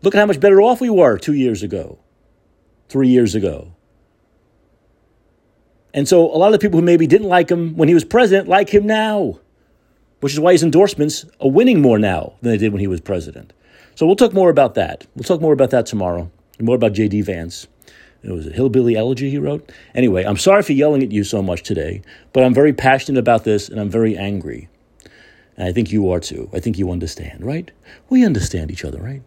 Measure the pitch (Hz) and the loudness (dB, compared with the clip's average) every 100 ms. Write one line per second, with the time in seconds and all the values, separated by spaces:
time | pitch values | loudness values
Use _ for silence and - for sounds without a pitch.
0 | 190 202 208 160 202 196 214 247 254 208 | 2 2 2 4 4 6 6 2 0 4
1 | 151 101 - 147 127 104 98 98 - - | 4 2 -2 -2 0 -2 -6 -8 -10 -18
2 | _ _ _ _ _ _ _ _ _ 135 | _ _ _ _ _ _ _ _ _ 0
3 | 131 127 113 98 95 73 85 87 _ _ | 2 4 2 -2 -4 -8 -16 -20 _ _
4 | _ _ _ _ _ _ _ _ _ _ | _ _ _ _ _ _ _ _ _ _
5 | _ _ _ _ _ _ _ _ _ 139 | _ _ _ _ _ _ _ _ _ -6
6 | 143 180 165 151 196 214 208 170 175 170 | 2 4 4 4 2 2 2 0 4 2
7 | 160 180 208 180 165 175 165 165 160 170 | 4 2 2 0 2 -2 -4 0 2 2
8 | 156 220 240 190 190 190 208 208 208 220 | 2 2 2 2 2 0 2 -2 -2 -2
9 | 220 208 175 - _ _ _ _ _ _ | -2 -4 -6 -8 _ _ _ _ _ _
10 | _ _ 139 143 165 175 165 151 202 - | _ _ -6 0 4 4 4 4 2 2
11 | 151 - - _ 139 139 254 208 139 110 | -4 -4 -14 _ 0 4 4 4 4 4
12 | 107 87 - _ 117 110 107 101 98 90 | 2 -2 -6 _ -4 0 -2 -2 -4 -6
13 | - 95 78 71 - _ _ _ _ - | -6 -8 -8 -18 -20 _ _ _ _ -2
14 | 165 196 233 190 180 147 131 - 85 - | 0 4 2 4 2 4 2 0 -6 -8
15 | - - 120 175 160 143 127 131 113 107 | -16 -16 -4 -2 0 2 2 0 -2 -4
16 | 92 87 87 _ _ _ 113 123 113 98 | -4 -6 -10 _ _ _ -2 0 0 0
17 | 107 101 104 90 82 - - _ _ _ | -2 -2 -4 -8 -10 -16 -20 _ _ _
18 | _ _ - 90 76 80 131 123 120 110 | _ _ -14 -12 -10 -4 0 0 0 0
19 | 113 131 139 143 147 147 - - - - | -2 -4 -6 -6 -6 -8 -12 -20 -12 -2
20 | 123 92 92 101 - 196 - 139 147 147 | 0 0 -2 -2 2 2 2 0 2 0
21 | 131 104 101 107 95 87 - - 80 95 | -2 -4 -4 -4 -4 -8 -6 -8 -6 -10
22 | - - _ 135 127 123 151 135 131 135 | -16 -20 _ 0 2 4 2 2 0 0
23 | - 135 117 113 - 104 - 110 104 113 | 0 -2 0 0 0 -4 -4 -8 -6 -2
24 | 113 92 98 101 76 58 87 _ _ _ | -2 -2 -6 -8 -10 -14 -16 _ _ _
25 | _ _ _ _ _ - 92 90 110 107 | _ _ _ _ _ -10 -6 -2 -2 0
26 | 95 90 - - - - 101 95 92 90 | 0 -2 -6 -14 -10 -8 -6 -6 -6 -6
27 | 87 - 78 - 98 156 175 _ _ - | -8 -10 -16 -14 -10 -10 -12 _ _ -20
28 | _ 254 233 120 82 87 78 87 73 71 | _ 2 4 2 -2 -6 -8 -10 -12 -12
29 | 98 139 | -12 -14